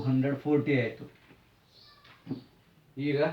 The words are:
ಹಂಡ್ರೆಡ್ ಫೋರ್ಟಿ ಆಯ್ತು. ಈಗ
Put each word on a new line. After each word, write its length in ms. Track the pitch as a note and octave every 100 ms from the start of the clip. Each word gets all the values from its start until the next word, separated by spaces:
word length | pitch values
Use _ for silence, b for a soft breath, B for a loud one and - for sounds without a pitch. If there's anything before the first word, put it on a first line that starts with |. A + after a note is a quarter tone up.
| A#2+
ಹಂಡ್ರೆಡ್ 320 | C3 C#3 C#3
ಫೋರ್ಟಿ 300 | D3 D3 D3 C3+
ಆಯ್ತು. 260 | A2+ - - - _ - _ _ _ - - - - - - - - _ _ _ _ -
ಈಗ 240 | D3 C#3 D#3